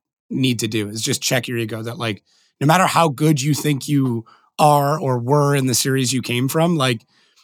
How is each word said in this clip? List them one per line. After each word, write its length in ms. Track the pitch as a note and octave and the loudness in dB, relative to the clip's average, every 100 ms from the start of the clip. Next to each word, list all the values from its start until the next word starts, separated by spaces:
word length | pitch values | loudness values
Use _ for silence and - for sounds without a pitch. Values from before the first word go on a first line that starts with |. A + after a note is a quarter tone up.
| _ _ - | _ _ -8
need 300 | - C3 A#2 | -2 0 0
to 80 | A2+ | -2
do, 200 | A2 G2+ | -2 -4
is 120 | A2 | -6
just 200 | C#3 B2 | -6 -4
check 260 | - B2+ B2 | -2 -4 -4
your 100 | A#2 | -6
ego, 240 | A2+ A2 | -6 -8
that, 160 | A2+ A#2 | -10 -6
like, 240 | A2+ G2 _ _ _ - | -6 -6 _ _ _ -4
no 60 | C#3+ | 2
matter 200 | F3 F3+ | 4 4
how 220 | D#3+ E3 | 2 2
good 320 | A#2+ D#3 D3 | 2 0 2
you 140 | C#3+ | 0
think 340 | C3 D3+ C#3 - | 0 0 -2 0
you 360 | C#3+ C3 A#2 - _ _ - | 0 0 -2 -8 _ _ 2
are 400 | D3+ D3 C#3+ D3+ | 4 4 2 0
or 180 | C3+ B2 | -2 -2
were 360 | A#2+ D3 C#3+ | 2 2 4
in 120 | C#3+ C3 | 2 0
the 80 | |
series 380 | A#2 C#3 C3+ B2 | 0 0 -2 0
you 100 | B2+ | -2
came 260 | A2+ B2 C3 | -2 -2 0
from, 280 | D#3+ E3+ E3 | 0 2 2
like, 260 | C3 B2 _ _ _ _ | 0 -2 _ _ _ _